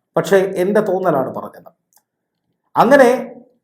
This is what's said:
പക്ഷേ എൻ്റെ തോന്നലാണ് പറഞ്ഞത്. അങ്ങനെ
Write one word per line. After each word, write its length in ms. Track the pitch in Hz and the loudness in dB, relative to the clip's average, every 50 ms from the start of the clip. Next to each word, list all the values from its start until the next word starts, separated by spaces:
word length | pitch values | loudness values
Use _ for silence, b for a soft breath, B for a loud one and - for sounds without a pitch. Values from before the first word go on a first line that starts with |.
| _ _ _ | _ _ _
പക്ഷേ 220 | 165 160 - 196 190 190 190 - 175 | -6 -2 0 0 0 0 0 -4 -4
എൻ്റെ 200 | 180 196 208 214 214 - | -4 0 0 -2 -2 -2
തോന്നലാണ് 420 | 180 185 185 180 151 135 127 120 - 104 | -4 -2 -2 -2 -2 -2 -4 -6 -8 -12
പറഞ്ഞത്. 320 | - - - - _ - _ _ _ _ _ _ _ _ _ _ _ _ _ _ _ _ _ _ _ _ _ 143 | -14 -14 -18 -20 _ -20 _ _ _ _ _ _ _ _ _ _ _ _ _ _ _ _ _ _ _ _ _ 0
അങ്ങനെ 260 | 175 226 285 285 233 233 254 - - - - - - _ _ _ | 2 4 6 6 6 4 2 0 -6 -12 -18 -20 -20 _ _ _